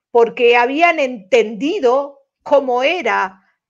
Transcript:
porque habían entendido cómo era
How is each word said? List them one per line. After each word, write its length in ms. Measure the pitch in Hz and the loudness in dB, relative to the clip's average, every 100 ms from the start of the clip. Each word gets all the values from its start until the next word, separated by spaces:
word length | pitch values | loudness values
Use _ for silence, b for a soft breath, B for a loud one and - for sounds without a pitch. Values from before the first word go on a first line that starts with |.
| _ | _
porque 460 | 240 233 180 240 240 | 2 2 2 2 4
habían 420 | 247 277 339 330 | 2 2 0 2
entendido 1200 | 269 247 196 240 214 220 285 415 254 262 285 - _ _ | -4 -6 -2 0 0 -4 -6 -2 0 0 -4 -12 _ _
cómo 400 | - 285 262 247 | -2 0 0 -2
era 600 | 269 359 226 202 190 - _ _ | -2 -2 -2 -4 -4 -10 _ _